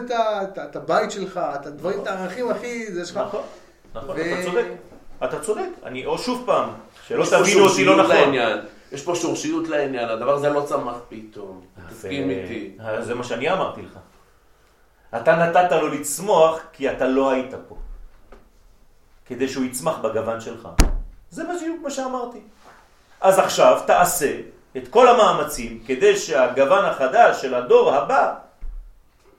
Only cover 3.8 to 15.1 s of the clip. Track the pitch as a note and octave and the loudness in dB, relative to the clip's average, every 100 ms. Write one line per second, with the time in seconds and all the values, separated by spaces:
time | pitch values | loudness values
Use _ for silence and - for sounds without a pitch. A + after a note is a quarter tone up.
3.8 | _ A2+ - C#3+ E3 F3 F3+ F3 - - | _ -14 -10 -6 -4 -4 -2 -2 -4 -8
4.8 | - - - - C3 D3+ - G#3+ F#4 - | -18 -20 -20 -8 -6 -6 -6 -4 -6 -10
5.8 | - B2+ B2+ E3+ B3 B3 - D3+ A2+ A2+ | -12 -10 -6 -4 -4 -6 0 0 0 -8
6.8 | - - - A#3 - F3+ G3 G3+ F#3+ - | -18 -20 -6 -2 2 4 6 8 6 6
7.8 | - F#3+ F3 D#3 C#3+ C3 A2+ G#2 - - | 6 6 6 6 4 2 0 -2 -8 -20
8.8 | - C#3+ E3+ E3+ D#3+ - D3+ D#3+ D#3+ D3+ | -16 -10 -6 -4 -4 -4 -4 -6 -4 -4
9.8 | C#3 B2+ A#2 A2+ B2 C#3+ D3 C#3+ C#3+ C#3 | -2 -4 -4 -4 -2 0 0 -2 -2 -4
10.8 | A#2+ A#2+ - A2 G#2+ G#2 G2 F2+ - - | -6 -10 -14 -18 -18 -18 -16 -18 -20 -20
11.8 | F2 - F#2+ - - F#2+ F#2 A2+ G2 G#2 | -20 -16 -10 -6 -4 -4 -8 -10 -12 -12
12.8 | A2 A2 A#2 A#2+ A#2+ A#2 D3 F#3 C3 A2+ | -8 -6 -6 -8 -6 -4 -2 -2 -4 -8
13.8 | F2+ F#2 - _ _ _ _ _ _ _ | -16 -20 -20 _ _ _ _ _ _ _
14.8 | _ _ _ | _ _ _